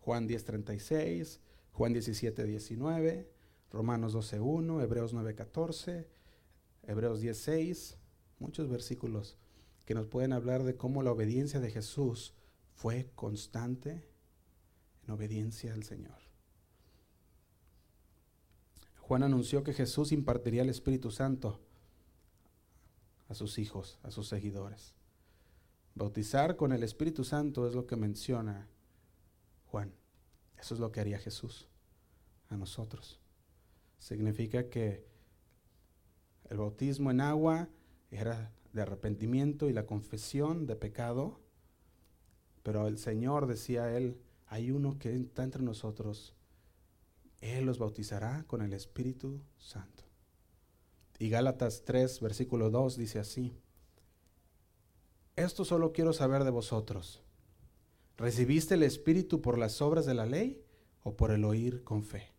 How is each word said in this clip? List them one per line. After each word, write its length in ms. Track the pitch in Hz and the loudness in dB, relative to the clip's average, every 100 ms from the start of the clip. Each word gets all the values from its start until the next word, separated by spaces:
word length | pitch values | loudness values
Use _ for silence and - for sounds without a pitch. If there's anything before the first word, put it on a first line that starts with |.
Juan 260 | - 117 113 | -2 -2 0
diez 180 | 117 | -2
treinta 300 | - 107 104 | -4 -6 -4
y 60 | 101 | -6
seis, 600 | - 156 156 170 160 - - - - | 0 0 0 -2 -4 -10 -20 -20 -18
Juan 200 | - 117 | 0 2
diecisiete 520 | 120 110 104 117 110 | 2 0 -2 -2 -2
diecinueve, 880 | 107 107 - 113 143 165 160 180 185 - - _ _ | -2 -4 -6 -4 -2 2 2 2 -6 -18 -20 _ _
Romanos 420 | 104 113 117 113 | -2 0 2 2
doce 260 | 110 107 107 | 0 -2 -2
uno, 420 | 117 160 165 160 | 0 2 0 0
Hebreos 320 | 120 117 117 | 2 0 0
nueve 220 | 117 110 | -2 -4
catorce, 760 | 110 107 - 165 160 - 175 160 - - - _ _ _ _ | -6 -6 -2 -2 -2 -6 -8 -10 -16 -20 -20 _ _ _ _
Hebreos 360 | - 107 117 110 | -6 0 0 0
diez 180 | 113 110 | -2 -2
seis, 600 | - 160 160 175 - - - _ _ - | 0 0 0 -4 -8 -16 -20 _ _ -12
muchos 300 | - 156 147 | -10 -4 -2
versículos 680 | 123 - 123 120 107 104 - - - - - | -2 -4 -6 -4 -4 -6 -14 -20 -20 -20 -20
que 100 | - | -4
nos 120 | 113 110 | -2 0
pueden 260 | 127 131 | 0 2
hablar 300 | 127 120 127 | 2 2 2
de 140 | 131 127 | 2 0
cómo 260 | 127 135 | 0 2
la 80 | 127 | 2
obediencia 480 | 113 107 120 143 143 | 4 2 2 2 0
de 120 | 123 | -2
Jesús 640 | 110 107 - 135 113 - - - _ - | -4 -6 0 0 0 -8 -16 -20 _ -20
fue 380 | - 117 120 127 - | -6 -2 -2 -4 -6
constante 920 | 110 104 - 113 120 127 143 165 - - _ _ _ _ _ _ _ _ | -6 -6 -6 -6 -4 -4 -6 -10 -14 -20 _ _ _ _ _ _ _ _
en 80 | - | -10
obediencia 640 | 107 107 107 107 110 117 | -6 -4 -2 -4 -4 -8
al 80 | 110 | -8
Señor. 360 | 107 - - - - - _ _ _ _ _ _ _ _ _ _ _ _ _ - _ _ _ _ _ _ _ _ _ - - - | -8 -12 -14 -16 -20 -20 _ _ _ _ _ _ _ _ _ _ _ _ _ -20 _ _ _ _ _ _ _ _ _ -20 -20 -20
Juan 220 | - 127 | 0 4
anunció 420 | 139 131 113 139 | 6 4 4 0
que 100 | 143 | 0
Jesús 380 | 135 127 - 147 | 0 0 2 2
impartiría 500 | 156 135 120 120 117 | 2 2 0 2 2
el 80 | 127 | 2
Espíritu 400 | 120 - 131 123 | 2 0 0 0
Santo 500 | 110 135 131 120 104 - - - _ _ _ _ _ _ _ _ _ - _ - _ _ | -2 -2 0 -2 -6 -12 -20 -20 _ _ _ _ _ _ _ _ _ -20 _ -20 _ _
a 60 | |
sus 240 | 107 107 - | -8 -6 -4
hijos, 400 | 107 98 92 - | -4 -6 -10 -14
a 80 | 104 | -14
sus 180 | 107 107 | -10 -6
seguidores. 680 | 104 104 98 98 104 - - - _ _ _ _ - _ _ _ | -4 -4 -6 -8 -12 -20 -20 -20 _ _ _ _ -20 _ _ _
Bautizar 600 | - 104 104 104 135 156 180 | -6 -4 -4 0 2 2 4
con 160 | 143 | 2
el 100 | 127 | 2
Espíritu 420 | 113 - 156 156 | 0 -2 -4 -2
Santo 420 | 127 147 147 135 120 | -2 0 -2 0 -2
es 60 | |
lo 120 | 123 123 | -2 -4
que 100 | 120 | -2
menciona 720 | 107 101 - 123 110 101 107 - _ _ _ _ - _ _ - _ | -2 -2 -2 -2 -2 -6 -10 -20 _ _ _ _ -20 _ _ -20 _
Juan. 260 | 107 98 - _ _ _ _ _ - | -6 -6 -10 _ _ _ _ _ -20
Eso 180 | - | -8
es 60 | 117 | -4
lo 100 | 113 | -2
que 100 | 110 | 0
haría 180 | 104 101 | -2 -2
Jesús 500 | - - 113 - - _ _ _ _ _ - - _ | -6 -8 -10 -12 -20 _ _ _ _ _ -20 -20 _
a 80 | 104 | -8
nosotros. 640 | 95 - 113 - - - _ _ _ _ _ _ _ _ | -6 -8 -10 -10 -16 -20 _ _ _ _ _ _ _ _
Significa 720 | - 107 107 104 117 123 123 | -10 -2 0 0 0 0 -2
que 360 | 127 110 95 - - _ _ _ _ _ _ _ _ _ _ _ _ - | -2 -2 -2 -10 -20 _ _ _ _ _ _ _ _ _ _ _ _ -8
el 60 | 104 | -4
bautismo 540 | 104 104 135 139 139 | -4 -2 -2 0 2
en 100 | 127 | 4
agua 480 | 143 151 160 160 170 - - - _ | 4 4 4 4 0 -10 -20 -20 _
era 440 | 104 110 113 110 - - | -4 -4 -2 -6 -12 -10
de 100 | 110 | -4
arrepentimiento 840 | 98 98 110 104 110 127 143 147 147 | -4 -2 -4 -2 2 2 2 2 2
y 40 | |
la 140 | 113 107 | 2 0
confesión 800 | 107 107 110 - 139 147 165 147 | -4 -4 -10 -4 0 0 0 -2
de 100 | 110 | -4
pecado, 640 | 107 107 120 120 151 - - _ _ _ _ _ - _ _ - _ - | -6 -4 -2 -2 -2 -6 -20 _ _ _ _ _ -20 _ _ -20 _ -12
pero 240 | - 104 107 | -2 0 0
el 120 | 107 | 0
Señor 480 | - 110 123 147 139 | -2 0 2 2 0
decía 380 | 117 - 120 | -2 -2 0
a 120 | 120 120 | 0 0
él, 220 | 127 127 - _ - | 0 -4 -14 _ -10
"Hay 240 | 110 120 | -4 -2
uno 280 | 139 139 139 | 0 0 -2
que 160 | 120 | -2
está 300 | 123 127 - | -2 -4 -4
entre 180 | 131 131 | -4 -2
nosotros, 720 | 127 110 110 107 107 104 - - _ _ - _ _ _ _ _ - - | -4 -2 -6 -6 -6 -6 -12 -20 _ _ -20 _ _ _ _ _ -20 -12
él 240 | 113 123 131 | -6 -2 -2
los 120 | 120 | 0
bautizará 640 | 110 104 101 101 107 139 156 | -2 -2 -6 -4 -4 -4 -6
con 160 | 120 | -4
el 100 | 104 | -4
Espíritu 640 | 98 - - 127 127 135 139 143 _ | -6 -10 -6 -4 -4 -8 -10 -14 _
Santo". 480 | - - 92 - - _ _ _ _ _ _ _ _ _ - - | -16 -14 -16 -18 -20 _ _ _ _ _ _ _ _ _ -20 -6
Y 120 | 110 | 0
Gálatas 540 | 113 131 131 120 110 | 4 2 2 0 -2
tres, 360 | - 127 127 127 | 0 4 4 2
versículo 500 | 110 104 127 120 110 | -4 -2 0 4 4
dos 260 | 117 131 127 | 4 2 0
dice 220 | 113 110 | -4 -4
así, 360 | 104 - 123 120 - - - _ - _ _ _ _ _ _ _ _ _ _ _ _ - | -6 -4 -4 -6 -18 -20 -20 _ -20 _ _ _ _ _ _ _ _ _ _ _ _ -2
"Esto 280 | 175 - | -2 0
solo 280 | 180 170 160 | 2 4 4
quiero 200 | 160 160 | 4 4
saber 320 | 156 135 135 | 6 4 4
de 60 | 135 | 4
vosotros, 720 | 120 110 113 107 98 85 - - - - - - _ _ _ _ - | 2 0 0 0 -6 -8 -16 -20 -20 -20 -20 -20 _ _ _ _ -2
¿recibiste 560 | 120 113 123 151 160 | 0 6 8 6 6
el 80 | 190 | 8
Espíritu 580 | 147 - - 170 185 160 | 8 6 6 6 6 2
por 160 | - 120 | 4 4
las 240 | 113 - | 4 4
obras 240 | 147 160 | 4 4
de 100 | 139 | 4
la 120 | 123 113 | 2 2
ley 360 | 143 247 269 - - _ _ | 2 0 -2 -14 -20 _ _
o 140 | - 104 | -8 2
por 140 | 113 | 4
el 140 | 107 | 6
oír 400 | 104 110 120 123 | 4 4 2 -2
con 200 | - 107 | -2 -4
fe?". 280 | 104 104 - | -2 -8 -12